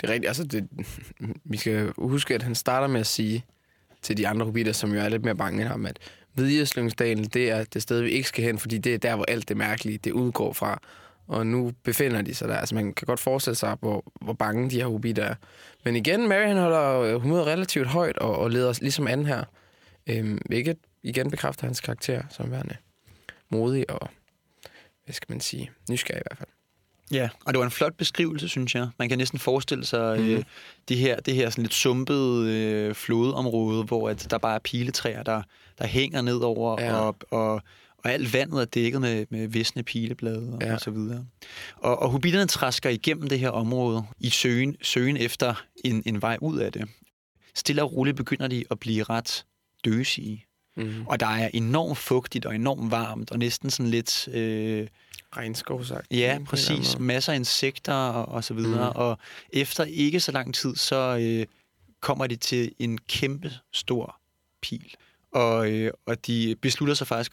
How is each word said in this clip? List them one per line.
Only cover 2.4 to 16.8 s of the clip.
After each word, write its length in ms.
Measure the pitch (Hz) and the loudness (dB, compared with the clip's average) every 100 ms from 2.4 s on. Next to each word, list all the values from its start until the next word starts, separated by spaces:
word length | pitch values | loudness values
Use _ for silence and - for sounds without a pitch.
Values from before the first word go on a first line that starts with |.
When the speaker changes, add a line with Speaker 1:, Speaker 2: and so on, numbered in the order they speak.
Speaker 1:
han 120 | 123 | 0
starter 320 | 113 - 127 139 | 0 2 4 4
med 140 | 123 | 2
at 60 | 110 | 2
sige 380 | - 110 117 - _ _ _ _ - | 0 0 0 -4 _ _ _ _ -12
til 140 | - 107 | -4 0
de 120 | 104 | 0
andre 180 | 107 110 | 0 0
hobitter, 260 | 113 110 | 0 0
som 220 | 113 107 | 0 0
jo 60 | 104 | 2
er 80 | 104 | 2
lidt 160 | 110 | 0
mere 100 | 113 101 | 0 0
bange 240 | 98 101 | -2 -2
end 80 | 113 | -2
ham, 180 | 110 104 | -2 -6
at 120 | - - - _ | -8 -16 -20 _
Hvidjeslyngsdalen, 920 | - 135 151 139 - 117 - 120 107 | 0 2 4 2 0 0 2 2 2
det 260 | 107 123 120 | 0 2 2
er 140 | 110 | 0
det 180 | 110 120 | -2 -6
sted, 180 | - 120 | 0 0
vi 80 | 120 | 2
ikke 180 | 135 127 | 0 -2
skal 160 | - | 0
hen, 140 | 117 110 | 0 0
fordi 200 | 113 113 | -2 -2
det 160 | 123 | 0
er 40 | 113 | 2
der, 180 | 120 110 | 0 0
hvor 80 | - | 0
alt 200 | 117 - | -2 -2
det 80 | 104 | -2
mærkelige, 420 | 107 110 110 107 | -2 -2 -4 -4
det 140 | 110 | -2
udgår 400 | 120 123 - 104 | 0 0 0 -2
fra. 280 | - - - - - - _ - | 0 -2 -4 -8 -20 -20 _ -4
Og 200 | 110 113 | 0 2
nu 260 | 123 123 123 | 2 0 -2
befinder 380 | - 117 139 113 | -2 2 2 2
de 120 | 101 | -2
sig 140 | 127 113 | -4 -2
der. 80 | 104 | -2
Altså, 180 | - | 0
man 180 | 110 101 | 0 0
kan 120 | - - | -2 -2
godt 140 | 123 | 0
forestille 360 | - 135 131 113 | 2 0 0 0
sig, 200 | 104 104 | -2 -2
hvor, 320 | 110 104 - - | -2 -2 -6 -10
hvor 120 | 110 | -6
bange 380 | 107 107 110 127 | 0 0 2 0
de 60 | 123 | 0
her 100 | 123 | -2
hobitter 380 | 107 117 107 | -2 0 0
er. 100 | 104 - - - - - | 0 -4 -12 -20 -20 -4
Men 120 | 120 120 | 0 2
igen, 320 | 110 202 233 | 4 4 4
Mary, 180 | 196 214 | 4 4
han 100 | 196 | 6
holder, 420 | 175 160 | 6 6